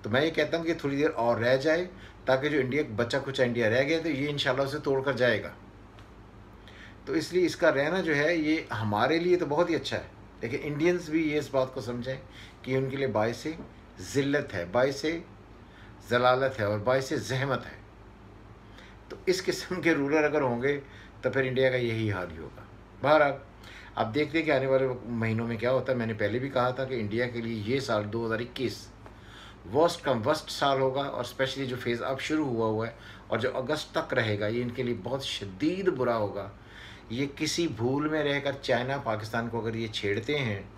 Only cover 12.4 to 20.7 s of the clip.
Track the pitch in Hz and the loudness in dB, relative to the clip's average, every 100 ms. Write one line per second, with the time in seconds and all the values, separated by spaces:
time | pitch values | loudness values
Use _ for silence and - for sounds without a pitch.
12.4 | - - - 131 135 135 131 107 110 120 | -20 -14 -2 0 0 -2 0 2 0 0
13.4 | 156 165 - - - - 92 135 139 143 | -6 -8 -12 -18 -20 -16 -2 0 2 0
14.4 | - 95 87 113 135 139 156 165 - - | 0 -6 0 2 2 2 -2 -4 -8 -20
15.4 | - - - - - - - 120 123 127 | -20 -20 -20 -20 -20 -20 0 4 6 6
16.4 | 135 - 101 107 101 131 135 147 104 127 | 2 0 0 0 2 2 2 -4 -2 -2
17.4 | 139 123 - - - - - - - - | 0 -2 -4 -16 -18 -20 -20 -20 -20 -20
18.4 | - - - - - - - - - 180 | -20 -20 -20 -20 -20 -20 -18 -6 0 0
19.4 | - - - 185 165 151 139 156 151 147 | 0 -4 -4 0 2 2 4 4 4 4
20.4 | 135 120 135 | 2 2 0